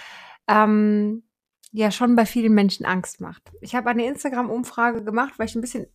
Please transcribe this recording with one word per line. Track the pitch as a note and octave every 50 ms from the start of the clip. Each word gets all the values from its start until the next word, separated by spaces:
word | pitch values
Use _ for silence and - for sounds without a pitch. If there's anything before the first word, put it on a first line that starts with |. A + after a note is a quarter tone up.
| - - - - - - - _ _ -
ähm, | G#3 G#3+ G#3+ G#3+ G#3+ G#3+ G#3+ G#3 G#3 G#3 G#3 G#3 G#3+ A3+ - _ _ _ _ _ _ _ _ _
ja | - G#3+ G#3+ G#3+
schon | F#3+ - B3 A#3 A#3+
bei | A#3 A3+
vielen | - - A#3+ A3+ A3 A3
Menschen | G#3 G3 G3 - - -
Angst | - F#3 F#3 F3 - - -
macht. | F3+ E3+ E3+ - _ - - -
Ich | - - -
habe | B3 A#3 A#3+
eine | A#3 A#3 A#3
Instagram-Umfrage | B3 C#4+ C#4 - D4 B3+ A#3+ B3 A3 - B3 B3 - - - A#3 A#3+ A#3 A3+ G#3
gemacht, | G#3+ G#3+ A#3 C4+ C#4 - -
weil | A3 A3
ich | A3+
ein | A3+
bisschen | A3+ B3 - B3 - - _